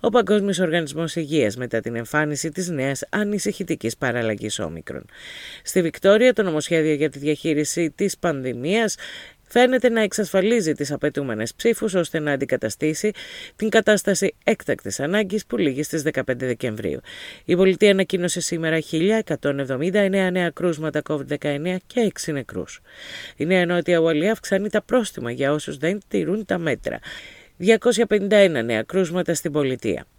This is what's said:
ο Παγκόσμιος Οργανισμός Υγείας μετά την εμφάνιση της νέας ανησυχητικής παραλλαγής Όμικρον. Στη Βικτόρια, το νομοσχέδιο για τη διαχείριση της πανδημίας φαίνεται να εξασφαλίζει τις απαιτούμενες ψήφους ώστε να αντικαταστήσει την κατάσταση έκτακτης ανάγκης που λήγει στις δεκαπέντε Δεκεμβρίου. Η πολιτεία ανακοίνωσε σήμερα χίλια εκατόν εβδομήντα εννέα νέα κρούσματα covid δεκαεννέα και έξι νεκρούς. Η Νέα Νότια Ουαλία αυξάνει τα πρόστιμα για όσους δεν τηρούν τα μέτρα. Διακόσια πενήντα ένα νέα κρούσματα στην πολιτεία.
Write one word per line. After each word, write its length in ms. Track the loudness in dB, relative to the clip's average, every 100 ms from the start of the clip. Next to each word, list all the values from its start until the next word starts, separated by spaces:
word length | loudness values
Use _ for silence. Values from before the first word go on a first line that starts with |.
ο 80 | 4
Παγκόσμιος 500 | 2 4 2 2 0
Οργανισμός 580 | 0 0 -2 -4 -4 -4
Υγείας 400 | -2 2 2 0
μετά 240 | -4 -4
την 160 | -2 -6
εμφάνιση 540 | -2 -2 0 -2 -6
της 180 | -6 -6
νέας 360 | -2 -2 -4 -4
ανησυχητικής 880 | -4 -2 -2 -2 -4 -4 -4 -4 -2
παραλλαγής 640 | -2 0 -2 -2 -4 -6
Όμικρον. 460 | -6 -8 -12 -14 -14 -20 -20 -18 -18 -14
Στη 200 | -2 0
Βικτόρια, 500 | 0 2 6 6 6
το 100 | 4
νομοσχέδιο 520 | 0 0 0 2 2
για 160 | 2 0
τη 80 | -2
διαχείριση 720 | -2 -2 0 0 0 -2 -4
της 240 | 0 -2 0
πανδημίας 760 | -4 -2 -4 -4 -2 0 0 -4 -12 -16 -20 _ _
φαίνεται 400 | 4 6 6 4
να 120 | 2
εξασφαλίζει 720 | 0 0 0 2 4 2 2
τις 200 | 0 -2
απαιτούμενες 600 | -2 -2 -2 -4 -4 -4
ψήφους 400 | 0 0 2 0
ώστε 240 | 0 0 -2
να 140 | -2
αντικαταστήσει 760 | -2 0 -2 -2 -2 -2 0 -4 -4 -14 -16 -18 _
την 120 | 2
κατάσταση 680 | 2 4 2 2 0 0 -2
έκτακτης 560 | -2 0 0 -4 -4 -4
ανάγκης 460 | -2 0 0 -4 -4
που 100 | 0
λήγει 260 | 0 0
στις 200 | -4 -2
δεκαπέντε 440 | -2 -2 -4 -2 -2
Δεκεμβρίου. 540 | -2 -4 -4 -6 -6 -10 -18 -18 -16
Η 120 | -2 4
πολιτεία 340 | 4 6 4
ανακοίνωσε 500 | 4 2 0 -2 -2
σήμερα 400 | -4 -2 0 -2
χίλια 360 | -2 0 2 0
εκατόν 420 | 0 -2 -2 -2
εβδομήντα 400 | -2 -2 0 2
εννέα 320 | 2 2 2
νέα 200 | 0 -2
κρούσματα 520 | 0 -2 0 -2 -4 -2
covid 180 | -6 -4
δεκαεννέα 520 | -4 -2 -4 -4 -6 _
και 140 | 0
έξι 320 | 0 0 -6
νεκρούς. 480 | -6 -6 -8 -8 -14 _ -20 -18 -16 -16 -4
Η 100 | 2
Νέα 200 | 4 4
Νότια 320 | 2 4 4
Ουαλία 340 | 4 4 2
αυξάνει 360 | 0 0 -2 0
τα 140 | -2
πρόστιμα 480 | 0 0 0 -6 -8
για 220 | -2 0
όσους 240 | 0 -2 -4
δεν 240 | -2 -2 -2
τηρούν 360 | -2 0 -2
τα 140 | -2 -2
μέτρα. 400 | 0 -2 -4 -8 -12 -16 -18 -20 -20 _
Διακόσια 500 | 2 4 4 2 2
πενήντα 300 | 2 4 6
ένα 260 | 6 4
νέα 200 | 0 0
κρούσματα 520 | 0 0 0 0 -2
στην 180 | -2 -2
πολιτεία. 540 | -2 -2 -2 -2 -4 -6